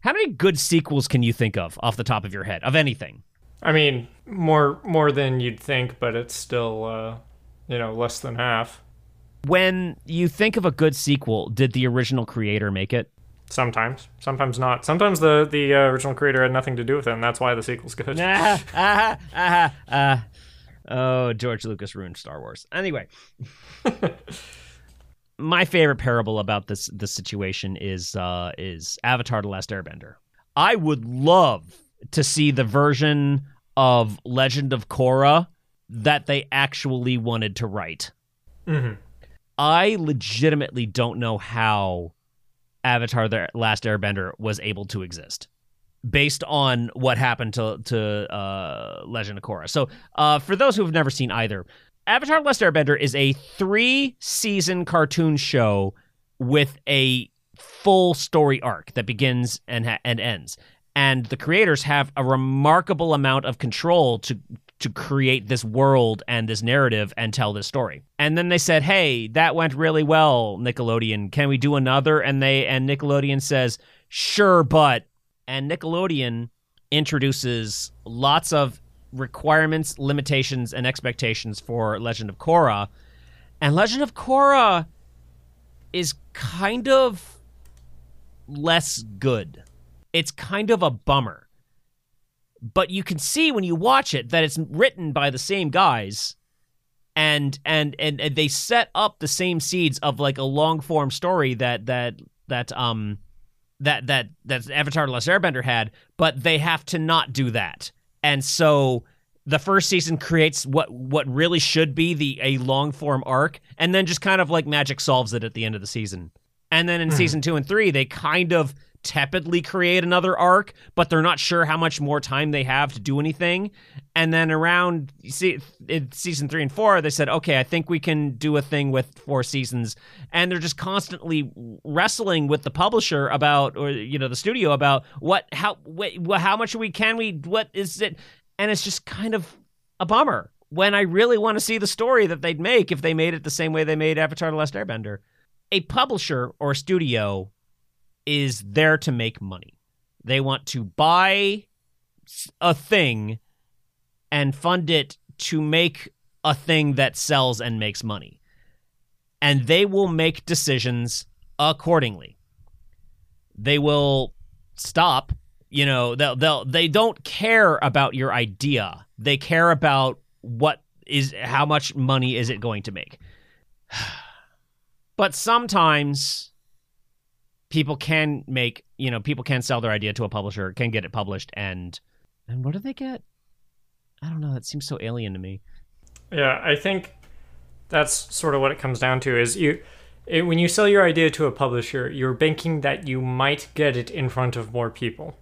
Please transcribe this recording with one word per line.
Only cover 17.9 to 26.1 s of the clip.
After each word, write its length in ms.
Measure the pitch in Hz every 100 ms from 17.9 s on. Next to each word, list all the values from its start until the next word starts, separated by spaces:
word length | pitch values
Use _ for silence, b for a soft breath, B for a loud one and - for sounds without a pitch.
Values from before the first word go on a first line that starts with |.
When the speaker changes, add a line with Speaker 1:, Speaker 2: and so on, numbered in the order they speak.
| -
Speaker 2:
good. 240 | 120 147
Speaker 1:
<laughs> 0 |
Ah, 420 | 180 196 214 196 -
ah, 460 | - 190 208 220 - -
ah, 400 | - 175 175 160 - -
ah. 360 | 139 139 131 110 b b b b b -
Oh, 440 | 127 131 127 123
George 300 | 110 123 113
Lucas 300 | 113 104 101
ruined 220 | - 92 -
Star 240 | - 76
Wars. 260 | 57 - -
Anyway. 340 | 170 190 143 95 B B B 127 B B B
<laughs> 1500 | 254 - 196 - - - - - - - - _ - _ _ -
My 260 | 151 175
favorite 320 | 175 180 156 135
parable 400 | 131